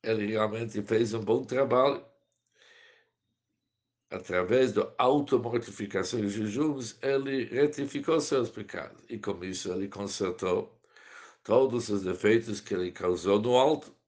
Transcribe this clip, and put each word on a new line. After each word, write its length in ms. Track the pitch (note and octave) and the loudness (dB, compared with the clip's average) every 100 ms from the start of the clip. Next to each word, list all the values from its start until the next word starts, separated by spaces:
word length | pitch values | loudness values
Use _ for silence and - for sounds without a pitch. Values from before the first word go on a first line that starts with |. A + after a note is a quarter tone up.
ele 240 | A2+ A2 G#2 | 0 -2 0
realmente 560 | A2 G#2+ A2+ A#2 G#2+ | 0 0 -2 -6 -6
fez 320 | G2+ A2 A#2 | 0 2 2
um 60 | A2+ | 0
bom 240 | G#2 B2 | 0 0
trabalho. 600 | C3+ B2+ C3+ B2 C#3 C#3 - _ _ _ _ _ _ - - _ _ _ _ _ _ _ _ _ _ _ _ | 2 0 4 4 4 2 -10 _ _ _ _ _ _ -20 -20 _ _ _ _ _ _ _ _ _ _ _ _
Através 640 | F#2+ - F2+ F2+ B2 C#3+ | -12 -4 -2 2 2 4
da 200 | G#2 - - | 2 -2 0
automortificação 1200 | B2+ D3 - A#2+ A2+ A#2+ A#2 G#2 G2+ F#2+ F2+ A#2+ | 2 2 2 0 2 -4 -6 -10 -6 -4 -2 -2
e 80 | G2+ | -2
jejuns, 720 | G#2 G#2+ A2 D#3 C3+ A2+ - | -2 -4 -2 -2 -2 -10 -6
ele 420 | C3+ C#3 C#3 C3+ | -2 -2 -2 -4
retificou 760 | A2+ B2 D3 D3+ C#3+ C#3 C#3+ D#3+ | -2 2 2 0 -6 -4 0 0
seus 300 | C#3+ C3+ A#2 | 2 0 0
pecados. 500 | - G2+ F2+ C#2+ - _ | -6 -12 -10 -12 -16 _
E 100 | A2 | -8
com 260 | G#2 F2 | -6 -6
isso 280 | F#2 F2+ - | -8 -8 -6
ele 140 | F#2 G2 | -6 -6
consertou 920 | G2 G2+ - F#2+ A2 G#2 F#2 - _ _ - - - - _ | -6 -8 -4 -4 -2 0 0 -2 _ _ -20 -20 -20 -20 _
todos 440 | - A#2 C3+ A#2+ A2 | 2 4 4 0 -2
os 140 | G2+ | -2
defeitos 580 | F#2 F2 G#2 A2+ A2+ G2 | -2 0 4 4 2 -10
que 140 | - | -4
ele 160 | F#2 F2+ | -4 -4
causou 500 | - F2+ F2+ F2+ G#2 | -2 -2 0 2 2
no 160 | A#2 B2 | 4 4
alto. 380 | C#3 D3 - _ | 4 2 -4 _